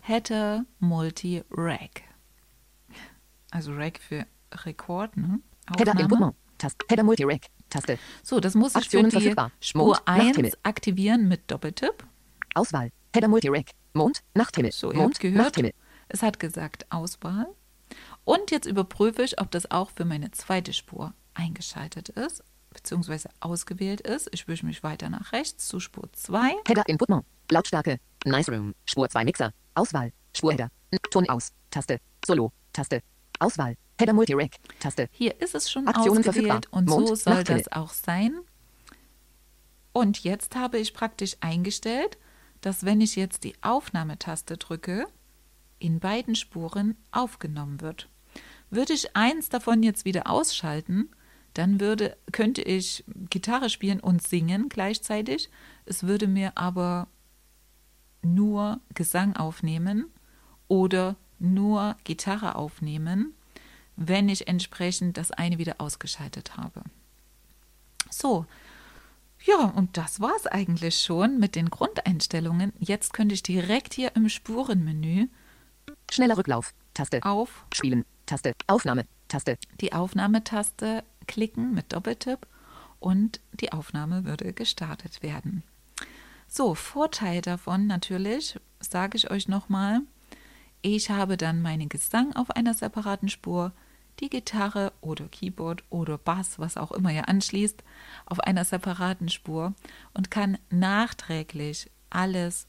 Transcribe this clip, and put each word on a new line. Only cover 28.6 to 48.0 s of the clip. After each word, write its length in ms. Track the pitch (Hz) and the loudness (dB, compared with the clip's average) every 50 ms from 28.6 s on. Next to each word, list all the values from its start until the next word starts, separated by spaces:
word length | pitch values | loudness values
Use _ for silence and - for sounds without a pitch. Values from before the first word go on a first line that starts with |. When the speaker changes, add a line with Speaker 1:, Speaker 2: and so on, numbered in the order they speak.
| 104 104 101 _ _ | -4 -4 -8 _ _
Speaker 2:
Spur 240 | - - 135 131 120 | -4 0 2 0 2
zwei 160 | - 113 113 | 2 2 2
Mixer. 260 | 131 - - 120 110 - _ _ _ _ | 2 2 0 -2 -4 -4 _ _ _ _
Auswahl. 360 | - 208 - - 143 120 117 - _ _ _ - | 0 0 2 2 -2 -2 -2 -6 _ _ _ -6
Spurheader. 340 | - - 160 147 131 120 123 _ _ _ _ | 2 2 2 4 2 0 -4 _ _ _ _
N-, 80 | - 190 - - | -4 -4 -4 2
Ton 160 | - 196 180 - | 2 2 4 4
aus. 220 | 127 120 - - _ _ _ _ | 2 -2 -2 -6 _ _ _ _
Taste. 300 | - 160 - - 131 117 _ _ _ _ - | -6 -4 -2 -2 -4 -4 _ _ _ _ 0
Solo. 260 | 190 180 139 113 117 _ _ _ _ | 2 2 4 2 0 _ _ _ _
Taste. 300 | - - 139 - 147 123 _ _ _ _ _ _ - - | -6 -6 -2 -2 -2 -4 _ _ _ _ _ _ -2 2
Auswahl. 360 | 160 214 - - 139 120 120 _ _ _ _ - | 2 2 2 0 -2 -2 -2 _ _ _ _ 2
Header 140 | 233 220 214 | 4 6 6
Multi-Rec. 420 | 214 226 - 139 139 147 139 - - _ - - - | 6 6 6 4 2 2 0 -4 -12 _ -20 -14 -6
Taste. 300 | - 147 - - 123 120 | -6 -4 -2 -2 -4 -4
Speaker 1:
Hier 280 | _ - 240 226 - - | _ -2 -2 -2 0 -2
ist 140 | 339 359 - | -6 -4 -4
es 140 | 302 - - | -4 -4 -4
schon 180 | - 269 269 | -4 -2 0
Speaker 2:
Aktionen 320 | 240 226 226 226 196 208 220 | 0 2 4 4 4 6 6
Speaker 1:
ausgewählt 280 | 226 214 208 220 214 | 4 4 2 2 2
Speaker 2:
verfügbar. 320 | 208 - 220 - - - 190 | 2 0 0 -2 -2 0 2
Speaker 1:
und 100 | 180 175 | 4 4
so 100 | 160 151 | 4 4
Speaker 2:
Mond, 180 | 220 226 220 | 4 2 2
Speaker 1:
soll 160 | 220 - 180 - | 2 4 4 4
Speaker 2:
Nachthimmel. 280 | 185 180 - - 117 - | 4 4 2 2 0 0
Speaker 1:
das 80 | - - | -2 -6
auch 180 | 156 160 160 | -8 -8 -8
sein. 480 | - - - - 170 180 208 233 302 349 349 _ _ _ _ _ _ _ _ - - _ _ _ _ _ _ _ _ _ _ _ _ _ _ _ _ _ _ _ | -10 -8 -4 -2 0 2 2 0 0 -2 -12 _ _ _ _ _ _ _ _ -20 -20 _ _ _ _ _ _ _ _ _ _ _ _ _ _ _ _ _ _ _
Und 320 | _ 247 240 202 208 - - | _ 4 4 4 4 2 0
jetzt 320 | 170 196 214 - - - | -4 -4 -4 -6 -6 -4
habe 240 | 247 254 247 240 226 | -4 -4 -2 -2 -2
ich 140 | 220 214 - | -2 -4 -4
praktisch 440 | - 233 220 - - 196 190 - _ | -4 -6 -6 -4 -4 -6 -6 -6 _
eingestellt, 760 | - 165 160 170 180 196 208 - - 226 233 262 330 427 - - _ - - - - - _ - | -4 -2 0 0 0 0 -2 -4 -4 -2 -2 -2 -2 -4 -6 -8 _ -20 -20 -20 -20 -20 _ -6
dass 240 | - 196 190 - 185 | -4 -4 -4 -2 2
wenn 160 | 190 214 214 | 4 6 6
ich 140 | 220 208 - | 6 4 4
jetzt 280 | 190 190 190 - - - | 0 -2 -2 -4 -8 -8
die 120 | - - _ | -10 -12 _
Aufnahmetaste 960 | - 202 240 277 - - - 170 160 156 151 - - 175 160 156 - - 165 | -2 0 0 0 -2 -2 -4 -4 -4 -4 -6 -8 -8 -8 -8 -8 -8 -10 -12
drücke, 500 | - - - 165 160 - 180 180 208 285 427 - _ _ _ _ _ _ _ _ _ _ _ _ _ - | -12 -8 -10 -10 -8 -6 -4 -4 -4 -4 -6 -10 _ _ _ _ _ _ _ _ _ _ _ _ _ -2
in 160 | 170 160 165 | 0 0 0
beiden 360 | - 190 208 233 247 - 226 | 0 -2 -2 -2 -2 -2 -2
Spuren 600 | - - - - 170 165 165 - 202 202 214 226 - - _ | -2 -4 -6 -10 -8 -8 -6 -2 0 0 0 -2 -4 -10 _
aufgenommen 680 | - - 254 233 - - - 156 151 147 147 143 143 139 | -2 -2 -2 -2 -4 -8 -8 -8 -6 -6 -6 -8 -8 -8
wird. 260 | 156 156 156 - | -8 -10 -10 -12